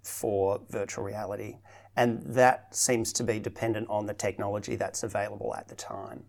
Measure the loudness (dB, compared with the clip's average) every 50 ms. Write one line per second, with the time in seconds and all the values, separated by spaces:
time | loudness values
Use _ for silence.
0 | -10 -10 -8 -4 -2 0 2 4 4 4 2 0 -4 -6 -4 -4 -4 -4 -4 -6
1 | -6 -6 -6 -6 -6 -6 -6 -6 -8 -10 -12 -14 -18 -20 -20 -20 -20 -6 2 4
2 | 4 4 4 0 -4 0 6 8 8 8 8 6 -4 -8 -2 0 2 4 4 2
3 | 2 0 0 0 0 0 0 0 -2 -6 -4 -2 0 0 0 0 -2 -2 -2 -2
4 | 0 -2 -4 -2 -2 -2 0 0 -2 -2 -2 -4 -2 -4 -2 -2 -2 -2 -2 -4
5 | -6 -2 -2 -2 -2 -2 -4 -6 -4 -4 -4 -6 -8 -12 -12 -12 -10 -10 -8 -10
6 | -8 -10 -12 -14 -16